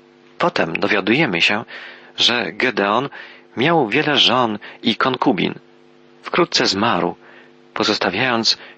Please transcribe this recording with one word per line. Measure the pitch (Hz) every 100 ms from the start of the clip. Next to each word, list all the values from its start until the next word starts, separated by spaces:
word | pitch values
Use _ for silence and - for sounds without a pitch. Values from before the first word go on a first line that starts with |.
| - - - -
Potem | 175 - 85
dowiadujemy | 87 95 101 92 127 151 87
się, | - 104 120 - - - - -
że | - 120 117
Gedeon | 104 123 101 101 110 139 - - - - -
miał | 143 170 113
wiele | 123 151 139
żon | - 127 117 104 - -
i | 123 110
konkubin. | 131 127 151 95 82 - - - - - - -
Wkrótce | - - 170 - 123
zmarł, | 98 117 92 87 87 - - - - -
pozostawiając | - 107 101 104 90 131 117 110 - -